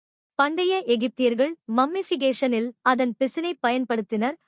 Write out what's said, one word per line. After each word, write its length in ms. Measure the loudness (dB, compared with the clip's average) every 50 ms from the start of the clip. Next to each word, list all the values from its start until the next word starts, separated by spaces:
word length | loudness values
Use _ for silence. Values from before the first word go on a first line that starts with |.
| _ _ _ _ _ _ _ 0
பண்டைய 460 | 0 2 2 0 0 0 0 0 2
எகிப்தியர்கள் 680 | 0 0 0 0 -4 -2 0 0 0 2 2 0 0 -2 -8 _ -2 0
மம்மிஃபிகேஷனில் 960 | 2 2 2 0 -6 -4 -4 -4 0 0 0 0 0 0 0 0 0 -2 -4 -8 _
அதன் 340 | _ 0 2 2 0 -2 0 -2
பிசினை 340 | -2 -2 -2 -4 -4 -4 -4 -2 -2
பயன்படுத்தினர் 720 | 0 0 0 -2 -2 -2 -4 -2 -4 -2 -2 -2 -2 -4 -6 _